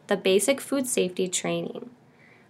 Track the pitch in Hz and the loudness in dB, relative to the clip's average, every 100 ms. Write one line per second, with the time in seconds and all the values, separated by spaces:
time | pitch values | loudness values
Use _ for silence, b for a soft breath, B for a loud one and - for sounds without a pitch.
0 | - 196 190 190 233 269 - 277 254 - | -2 0 4 4 4 0 0 -2 0 0
1 | 185 180 185 - 175 170 170 - - - | -2 -2 -2 -2 -2 -2 -4 -8 -14 -18
2 | - b b b | -20 b b b